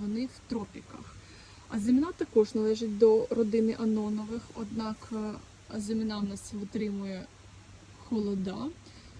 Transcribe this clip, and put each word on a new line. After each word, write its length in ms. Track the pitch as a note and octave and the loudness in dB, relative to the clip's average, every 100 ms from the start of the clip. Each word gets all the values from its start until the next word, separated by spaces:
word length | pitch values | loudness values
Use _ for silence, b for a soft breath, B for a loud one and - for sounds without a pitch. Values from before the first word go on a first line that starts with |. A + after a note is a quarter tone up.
вони 260 | G#3 A3 B3+ | -4 -2 -4
в 220 | - - | -8 -6
тропіках. 680 | A#3 G3 - - - - - B B B B B | -6 -6 -12 -16 -16 -16 -18 B B B B B
А 100 | A3+ | -2
земля 300 | G#3+ B3+ E4 - | 4 4 4 -2
також 380 | D#4+ A3+ G#3+ | 2 4 4
належить 440 | A3 G#3+ A3 A3+ G3+ | 4 2 0 0 6
до 280 | A3 A3 A#3+ | 8 8 4
родини 460 | A3+ A3 A3+ A3 A3 | 0 2 4 2 2
Анонових, 640 | A3 G#3+ G#3+ G#3+ G#3+ A#3 - | 2 2 0 -2 -4 -8 -8
однак, 420 | - G#3 A3 A3 A3 - | -10 -8 -4 -4 -6 -6
е, 680 | A3 G#3+ G#3 - - - A3 | -6 -4 -8 -14 -20 -10 -6
земля 380 | G#3 A3+ A3 G#3 | -2 -2 -2 -2
в 60 | |
нас 280 | G3+ G3 - | -4 -6 -10
витримує 760 | G#3 G3+ G#3+ G#3+ G3+ G3 F#3+ - - - - - - - - - | -8 -6 -4 -2 -4 -6 -8 -10 -18 -20 -20 -20 -20 -20 -14 -4
холода, 480 | A3 G3+ G3 F#3+ G3+ C4+ F4 B B B | 0 0 0 -2 -4 -6 -8 B B B